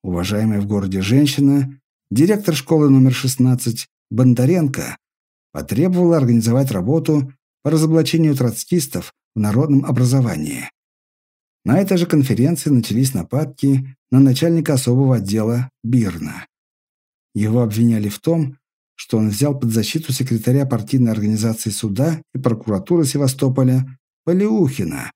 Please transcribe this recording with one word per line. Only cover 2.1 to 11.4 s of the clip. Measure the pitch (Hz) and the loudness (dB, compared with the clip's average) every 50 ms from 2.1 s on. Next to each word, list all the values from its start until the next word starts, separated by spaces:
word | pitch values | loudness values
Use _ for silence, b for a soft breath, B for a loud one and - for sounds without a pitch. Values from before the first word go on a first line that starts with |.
| 101 117 156 190 214 202 208 175 160 | 2 2 2 2 2 0 0 -2 -4
школы | 135 - - 170 156 151 143 | -4 -2 0 2 4 6 6
номер | 135 135 131 131 127 | 6 6 6 4 2
шестнадцать | - - 127 - - 127 127 123 123 - 120 113 - - _ _ _ _ _ | 0 -4 -4 0 2 2 2 2 0 -2 -6 -6 -6 -12 _ _ _ _ _
Бондаренко, | 110 110 131 127 120 120 123 139 180 180 156 139 131 - 78 - - _ _ _ _ _ _ _ _ _ _ _ - | -2 2 4 4 4 4 2 2 2 2 0 -2 -2 -6 -8 -8 -12 _ _ _ _ _ _ _ _ _ _ _ -12
потребовала | 73 - - 98 117 165 190 180 175 180 170 170 | -12 -8 -4 -2 0 0 2 2 2 2 2 2
организовать | 156 135 120 120 117 110 117 117 135 139 131 | 2 2 4 2 2 2 2 0 0 0 0
работу | 107 92 90 113 151 165 160 160 156 147 139 135 - _ _ _ _ _ _ | -2 -4 -2 0 -2 0 0 0 0 0 0 -4 -10 _ _ _ _ _ _
по | 147 | 0
разоблачению | 160 156 160 160 160 165 147 131 - 165 160 151 143 | 0 2 2 2 2 2 2 0 0 2 2 2 2
троцкистов | 135 127 117 104 - - - 175 175 - - - 87 87 - _ _ _ _ _ | 0 -2 -2 -4 -6 -6 -2 -2 -2 -2 -4 -8 -10 -10 -10 _ _ _ _ _
в | 110 | -4
народном | 104 107 104 123 151 156 143 135 139 | -2 0 0 0 2 2 2 2 2
образовании. | 135 123 120 127 120 135 135 123 113 87 76 78 76 71 62 62 - _ _ _ _ _ _ _ _ _ _ _ _ _ _ | 0 0 0 2 2 2 2 0 0 -2 -4 -6 -8 -8 -10 -12 -16 _ _ _ _ _ _ _ _ _ _ _ _ _ _